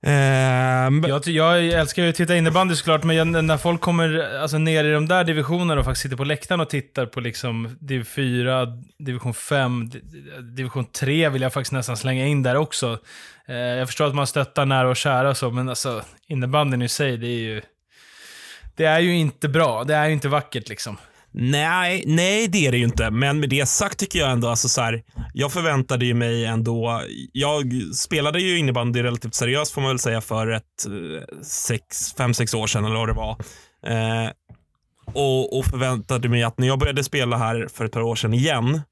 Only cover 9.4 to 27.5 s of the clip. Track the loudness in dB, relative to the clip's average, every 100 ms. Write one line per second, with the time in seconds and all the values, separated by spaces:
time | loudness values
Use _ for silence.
9.4 | -2 0 2 -2 -6 -10 -18 -20 -18 -18
10.4 | -16 -10 -6 -6 -6 -4 0 2 2 2
11.4 | 0 -2 -4 -4 -4 -4 -2 0 2 2
12.4 | 2 2 0 -2 -4 -4 -12 -20 -20 -20
13.4 | -12 -6 -4 -2 -4 0 0 2 0 0
14.4 | -2 0 2 4 2 2 0 2 2 0
15.4 | -2 -2 -4 -4 -4 -6 -10 -20 _ -4
16.4 | 0 2 2 0 -2 0 -2 -2 -4 -4
17.4 | -4 -8 -10 _ _ _ -20 -20 -20 -20
18.4 | -20 -18 -20 0 4 4 4 4 0 0
19.4 | 0 2 2 2 0 2 2 0 0 -2
20.4 | -2 -10 -10 -10 -10 -10 -16 _ _ -4
21.4 | 0 2 2 2 0 0 2 2 4 2
22.4 | 2 2 2 4 2 2 0 2 0 0
23.4 | 0 0 0 0 -2 -2 -2 0 2 2
24.4 | 0 0 0 0 0 -2 -8 -12 -10 -4
25.4 | -2 0 0 0 0 0 2 2 0 0
26.4 | -2 -2 -2 -2 -2 -4 -6 -12 -10 -4
27.4 | 0